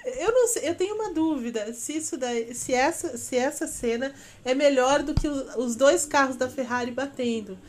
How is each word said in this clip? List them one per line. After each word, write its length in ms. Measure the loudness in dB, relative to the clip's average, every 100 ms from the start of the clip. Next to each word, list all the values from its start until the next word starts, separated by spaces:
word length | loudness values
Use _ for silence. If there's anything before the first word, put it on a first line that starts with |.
| -8 -4
eu 120 | 2
não 140 | 4 4
sei, 220 | 2 -2
eu 80 | -2
tenho 180 | -2
uma 180 | -2 -4
dúvida 600 | -2 0 -2 -4 -4 -6
se 240 | -8 -6 -6
isso 200 | -6 -6
daí, 380 | -4 -4 -4
se 180 | -8 -2
essa, 460 | 2 2 0 -6 -8
se 180 | -4 0
essa 300 | 0 -2 -6
cena 480 | -4 -2 -2 -4 -8 -20 -10
é 100 | -2
melhor 480 | 4 6 6 4 4
do 100 | 2
que 140 | 0 0
o, 320 | -2 -6 -4
os 160 | -2
dois 320 | 4 6 6 2
carros 300 | 2 2 0
da 120 | -4
Ferrari 440 | -4 -4 -2 -4
batendo 680 | -4 -6 -4 -2 -2 -6 -14